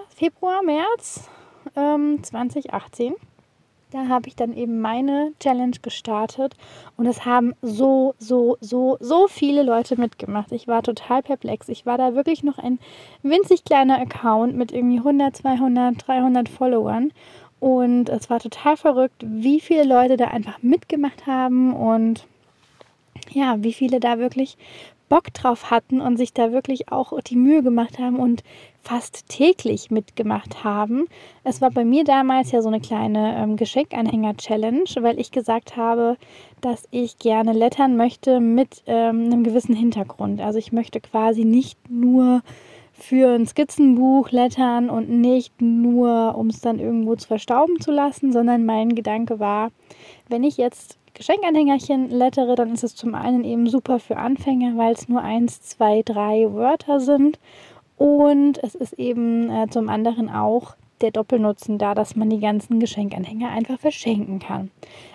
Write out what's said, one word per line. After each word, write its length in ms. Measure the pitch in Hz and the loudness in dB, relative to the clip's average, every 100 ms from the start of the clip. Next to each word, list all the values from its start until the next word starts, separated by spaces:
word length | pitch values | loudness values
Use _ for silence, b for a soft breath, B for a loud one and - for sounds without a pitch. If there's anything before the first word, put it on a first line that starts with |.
| 403 | -12
Februar, 480 | - 330 - 370 370 | -4 -4 -2 -4 -2
März, 640 | 370 302 370 466 - - B B B B - | -2 -2 -2 -4 -8 -18 B B B B -10
ähm, 480 | - 285 294 294 294 | -4 0 0 0 -2
zwanzig 500 | - 226 247 294 - | -6 -8 -6 -6 -8
achtzehn. 420 | 196 - - 240 381 - _ _ _ _ _ _ | -10 -10 -6 -6 -6 -14 _ _ _ _ _ _
Da 160 | 269 262 | -8 -2
habe 220 | 254 254 | -2 -4
ich 80 | - | -6
dann 180 | 233 | -6
eben 260 | 226 233 226 | -6 -6 -4
meine 520 | 220 233 277 277 302 302 | -4 -2 -2 -2 -4 -4
Challenge 360 | 285 247 247 247 | -2 0 -2 -6
gestartet 720 | 233 - - 214 220 - 269 B B B B - | -10 -12 -6 -4 -4 -4 -8 B B B B -4
und 100 | 240 | -4
es 180 | 240 | -2
haben 300 | 240 247 240 - | 0 2 2 -2
so, 540 | 240 208 269 269 262 - | -6 0 2 4 2 -2
so, 380 | 220 247 240 247 | -2 0 2 0
so, 380 | 214 247 254 262 | -4 -2 0 -2
so 260 | 240 330 381 | 0 2 2
viele 380 | - 285 285 | 2 0 2
Leute 360 | 269 226 240 240 | 2 0 0 -2
mitgemacht. 520 | 233 - 202 208 208 | -4 -6 -8 -8 -6
Ich 160 | 240 - | -8 -4
war 160 | 226 | -2
total 400 | 226 220 - 247 | -2 -6 -2 -2
perplex. 440 | 262 269 - 214 - | -2 -6 -6 -8 -10
Ich 180 | 233 - | -10 -4
war 120 | 247 | -2
da 160 | 254 | 0
wirklich 300 | 240 285 320 | 0 -2 -2
noch 140 | 285 - | -2 -4
ein 200 | 240 254 B B B B | -4 -6 B B B B
winzig 400 | 277 339 392 359 | 0 2 4 2
kleiner 340 | - 285 262 262 | 4 4 4 2
Account 560 | 247 - 233 220 240 | -2 -4 0 0 0
mit 160 | 262 233 | -2 -4
irgendwie 300 | 254 247 247 | -2 0 0
hundert, 380 | 262 285 277 269 | 2 2 0 -2
zweihundert, 680 | 269 254 262 247 247 233 - | -2 0 0 2 0 -2 -2
dreihundert 420 | 254 254 247 233 | 0 2 0 -2
Followern. 640 | - 254 233 214 220 285 B B B B _ | -2 0 0 0 -2 -4 B B B B _
Und 500 | 269 254 247 247 233 | 0 2 2 2 0
es 220 | 220 - | -4 -4
war 100 | 233 | -4
total 380 | 226 - 294 302 | -4 -2 0 2
verrückt, 440 | 311 254 262 - | 2 2 0 -2
wie 380 | 226 220 233 302 | -10 -2 0 0
viele 240 | - 320 | 2 2
Leute 320 | 277 247 254 254 | 4 4 4 2
da 120 | 240 | 0
einfach 340 | 240 208 - | -2 -8 -4
mitgemacht 640 | 240 349 - 302 285 - - | 0 0 0 -4 -4 -4 -6
haben 480 | 262 254 254 254 | -2 0 2 2
und 520 | 247 226 226 226 226 - _ _ b b b b _ _ - - | 2 2 2 2 -2 -8 _ _ b b b b _ _ -20 -8
ja, 300 | 277 269 220 | -2 0 0
wie 120 | 220 | -2
viele 260 | 226 262 254 | -2 0 0
da 180 | 240 233 | 0 0
wirklich 380 | 247 254 269 - B B B _ - | -2 -2 -4 -8 B B B _ 0
Bock 240 | 311 - | 0 0
drauf 360 | - 254 240 - | -4 -2 -2 0
hatten 300 | 233 - 262 | -2 0 -2
und 160 | 254 240 | 0 0
sich 160 | 247 | -2
da 200 | - 226 | 0 0
wirklich 380 | 247 254 262 - | 0 -4 -6 -4
auch 300 | - - 302 | -6 -4 -8
die 160 | - 247 | -2 2
Mühe 260 | 254 311 | 4 4
gemacht 360 | 254 233 233 - | 4 0 -2 -4
haben 200 | 247 247 | -4 0
und 240 | 247 233 B B B B | 0 0 B B B B
fast 480 | - 240 - - - | -8 -8 -8 -16 -10
täglich 640 | - 302 370 226 208 - | 2 2 2 -2 -6 -4
mitgemacht 760 | 220 - - 214 214 196 - | -4 -4 -6 -4 -4 -6 -8
haben. 420 | 214 202 214 247 339 B B B | -4 -4 -2 -2 -4 B B B
Es 160 | 262 254 | -8 0
war 100 | 262 | 0
bei 140 | 240 | 2
mir 200 | 233 269 | 2 2
damals 460 | 294 277 262 262 254 | 4 2 2 0 0
ja 120 | 240 | 0
so 60 | 220 | 0
eine 120 | 220 | -2
kleine, 560 | 220 214 220 214 214 226 | -4 -4 -2 0 -2 -2
ähm, 200 | 214 214 | -2 -2
Geschenkanhänger-Challenge, 1300 | 226 254 302 - 226 220 214 208 - 214 220 254 370 - | -2 -2 -4 -4 -2 -2 -2 -4 -4 -4 -2 -2 -2 -2
weil 200 | 233 233 | -2 -2
ich 100 | 247 | -4
gesagt 460 | 262 226 226 - - | -4 -2 -4 -4 -4
habe, 400 | 226 233 233 247 B B B _ | -2 0 0 -2 B B B _
dass 260 | 247 233 - | -6 -6 -8
ich 280 | 247 240 - | -6 -6 -4
gerne 340 | 233 220 226 | 0 2 2
lettern 460 | 220 233 - 269 240 | 2 2 2 2 2
möchte 420 | 240 - - 254 | 0 0 0 2
mit, 440 | 233 233 277 - - | 4 2 0 -4 -4
ähm, 400 | 233 226 226 233 | 0 0 0 0
einem 180 | 240 | 2
gewissen 300 | 233 226 240 | 2 0 0
Hintergrund. 640 | 220 233 214 196 - 202 208 | 0 0 -2 -6 -8 -6 -4
Also 180 | 208 214 | -4 -4
ich 140 | 214 | -4
möchte 260 | 226 226 226 | -4 -4 -8
quasi 440 | - 220 220 226 | -6 0 0 2
nicht 460 | 226 233 269 - - | 2 2 0 -8 -10
nur 500 | 240 247 254 254 247 B B B B B | 0 2 4 4 2 B B B B B
für 420 | _ - 254 262 | _ -2 4 6
ein 120 | 240 226 | 4 2
Skizzenbuch 840 | - 294 - 277 247 262 269 269 | 0 0 4 6 6 6 4 2
lettern 600 | 247 247 254 254 240 240 | 2 2 0 0 0 -2
und 180 | 226 226 | -2 0
nicht 540 | 240 240 254 240 - | 2 4 2 0 -2
nur, 760 | 233 233 240 240 240 233 226 - | 0 2 2 4 4 2 0 0
um's 240 | 226 220 | -4 -2
dann 180 | 233 220 | -4 -4
irgendwo 380 | 226 233 220 233 | -2 -2 -2 -4
zu 120 | - | -4
verstauben 520 | 214 - - 320 339 | -6 0 2 2 0
zu 100 | - | -2
lassen, 400 | 285 285 269 269 | 0 -2 -2 0
sondern 360 | 233 233 240 226 | 2 2 2 0
mein 280 | 220 226 | 0 0
Gedanke 460 | 233 214 214 226 220 | -2 -2 -4 -4 -4
war, 300 | 208 208 226 - B B B B - | -2 -2 -4 -8 B B B B -8
wenn 160 | 240 | -2
ich 140 | 277 285 | -2 0
jetzt 400 | 247 - - - _ | -2 -4 -14 -20 _
Geschenkanhängerchen 960 | - - 403 370 311 285 277 - 269 254 | -8 -2 0 2 2 4 2 0 -2 0
lettere, 460 | 247 254 277 247 247 | 0 2 2 0 0
dann 160 | 233 | 0
ist 100 | 233 | -2
es 100 | 240 | -6
zum 200 | - 233 | -6 -8
einen 280 | 214 233 247 | -4 -2 0
eben 260 | 233 233 233 | 0 0 2
super 300 | 254 - 247 | 0 0 -2
für 180 | - - | -2 -4
Anfänger, 580 | 247 269 - 262 247 226 | -4 -2 0 0 0 0
weil's 320 | 226 233 - | 0 0 -2
nur 140 | 240 | -2
eins, 400 | 208 220 240 - | -2 0 -2 -4
zwei, 400 | - - 214 214 | -12 0 2 2
drei 500 | 220 208 208 214 220 | 0 -2 0 2 2
Wörter 480 | 202 240 311 - 285 | 2 0 0 0 0
sind 380 | 254 285 285 311 B B B B _ - | 2 4 4 0 B B B B _ 0
und 640 | 294 285 294 285 285 262 | 4 6 6 6 4 2
es 120 | 240 | -4
ist 180 | - 247 - | -8 -10 -6
eben, 500 | 247 233 233 233 233 | -4 -2 0 0 0
äh, 180 | 226 220 | -2 -2
zum 180 | 240 220 | -2 -2
anderen 400 | 214 226 226 220 | -2 -2 -2 -4
auch 480 | 220 214 233 - - _ - | -2 0 0 -4 -14 _ -4
der 100 | 226 | -2
Doppelnutzen 680 | 220 220 240 214 202 - 208 | -2 0 0 0 -2 -6 -4
da, 160 | 202 | -2
dass 220 | 202 214 - | -2 -4 -2
man 120 | 220 | -2
die 120 | 214 | 0
ganzen 400 | 208 208 - 233 | -2 -2 -2 0
Geschenkanhänger 680 | 226 - 202 190 185 220 240 | 0 -4 -6 -6 -8 -8 -6
einfach 300 | 220 233 262 | -6 -6 -4
verschenken 640 | 302 294 - 214 208 190 | -4 -2 -2 -4 -4 -8
kann. 300 | - 196 190 - B B B | -8 -8 -10 -14 B B B